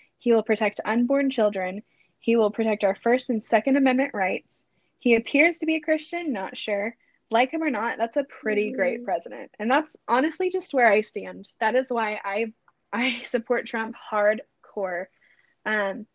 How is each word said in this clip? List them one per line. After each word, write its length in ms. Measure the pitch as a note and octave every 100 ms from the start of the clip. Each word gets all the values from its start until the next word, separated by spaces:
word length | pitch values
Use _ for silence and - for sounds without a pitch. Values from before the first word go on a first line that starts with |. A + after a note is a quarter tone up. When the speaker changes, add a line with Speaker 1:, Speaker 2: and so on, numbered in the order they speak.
| _ _
Speaker 1:
He 120 | A#3+
will 120 | A3+
protect 360 | G#3+ G#3+ G#3 - -
unborn 460 | A3+ A#3+ C#4 C#4
children. 500 | C4 G#3+ G3+ F#3 G3 - _ _ _
He 160 | - A#3
will 160 | G#3
protect 320 | G#3+ A3 G#3+
our 120 | G3+ -
First 360 | A#3+ B3+ -
and 120 | A3+
Second 340 | - A3 C4+ C#4
Amendment 340 | C4 B3+ C#4+
rights. 500 | G#3 F#3+ G3+ _ - _ _ _ _
He 140 | B3
appears 460 | A3+ A#3 C#4 E4 D#4+
to 80 | D#4+
be 80 | D#4+
a 40 |
Christian, 540 | D#4 D#4 - E4+ E4+
not 240 | G#3+ F#3+ -
sure. 380 | - G3+ G#3+ - _ _ -
Like 220 | A3+ C4
him 100 | D#4+
or 80 | D#4
not, 300 | A3+ A3+ -
that's 180 | A#3 G3
a 60 |
pretty 460 | - - G#3+ G#3 G#3+
Speaker 2:
Mm-hmm. 60 | C4
Speaker 1:
great 280 | - A#3+
president." 480 | A#3+ E3+ - A#2 G2 -
And 100 | G#3+
that's 260 | C#4 D4+ - -
honestly 420 | A#3+ D#4 - F#4
just 240 | F#4 -
where 140 | C#4 A#3
I 140 | G#3
stand. 460 | G#3+ G3+ F#3 F#3 G3 -
That 160 | A3 B3
is 160 | B3+
why 280 | A#3+ G#3+ G#3+ G3
I, 280 | G3+ A3 - _ _ _
I 300 | A3 B3+ A#3+
<laughs> 40 | -
support 400 | A#3 - A#3+ A#3
Trump 280 | A3+ C#4 - -
hardcore. 960 | G#3+ G#3 G#3+ - _ - - F#3+ F3 F#3+ _ _ _ _ _ -
Um, 420 | G#3+ G3 F#3+ G#3+